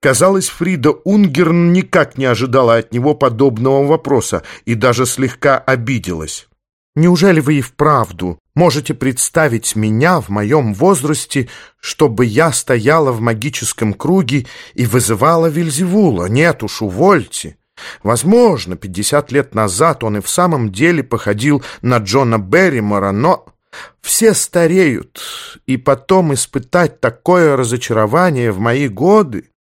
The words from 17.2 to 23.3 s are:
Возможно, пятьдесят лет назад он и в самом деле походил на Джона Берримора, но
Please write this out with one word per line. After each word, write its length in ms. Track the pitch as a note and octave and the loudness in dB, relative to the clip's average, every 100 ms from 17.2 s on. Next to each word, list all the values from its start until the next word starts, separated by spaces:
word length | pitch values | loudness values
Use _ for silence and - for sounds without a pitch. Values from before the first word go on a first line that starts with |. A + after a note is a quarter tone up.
| A2 - D#2 - _ _ - - | 0 -12 -14 -18 _ _ -20 -8
Возможно, 720 | G2+ A#2 D3+ A3+ A#3+ D3+ F#2 F2 | -2 -2 2 4 4 2 -6 -12
пятьдесят 540 | G2 F2+ G#2 C#3+ C#3+ | -10 -6 -2 -2 0
лет 240 | C3+ C#3 | -2 -2
назад 500 | A2 G#2+ E2+ D#3+ C#3+ | -2 -2 0 0 0
он 120 | A2+ G#2 | -4 -4
и 40 | |
в 60 | G2 | -4
самом 420 | - F3+ D#3 A2+ | -2 0 0 -2
деле 300 | F#2 D#3 E3+ | 0 0 0
походил 600 | C3 A2+ - G#2 C3 F#3 - - | -2 -4 -4 -2 0 -2 -2 -8
на 160 | A#2+ B2 | -2 -2
Джона 400 | G2+ A#2 C3 A2+ | 0 0 2 0
Берримора, 720 | F#2+ D3+ F#3 C3+ G#2 G#2 G2 | 0 2 2 0 -2 0 0
но 320 | G2+ D3 | 0 0